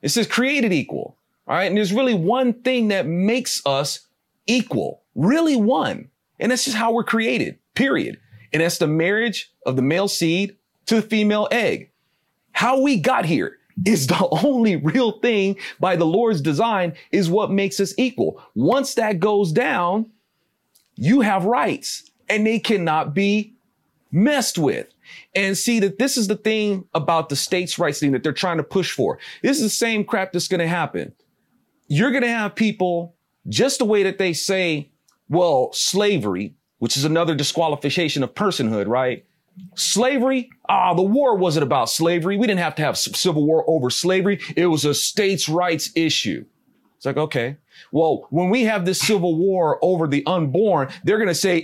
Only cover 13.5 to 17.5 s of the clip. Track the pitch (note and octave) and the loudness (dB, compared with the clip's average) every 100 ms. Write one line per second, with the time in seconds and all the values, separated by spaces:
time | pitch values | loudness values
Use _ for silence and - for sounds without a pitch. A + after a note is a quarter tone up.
13.5 | - _ - F#3+ A3+ C3+ E3+ G3 D#3+ C#4 | -8 _ -2 0 2 2 0 2 2 2
14.5 | B3+ A3 D#3+ D3+ C4 A#3 - A#3+ G#3 G3 | 4 2 2 0 2 0 0 0 2 0
15.5 | G3 - - F#3 E3+ E3 G3 A#3 E3+ D#3 | -2 -10 -4 0 2 2 2 2 0 0
16.5 | C#3+ A#3 G3+ F3 E3+ - G3+ E3+ G3+ G3+ | 0 0 0 -2 -6 -4 0 2 0 0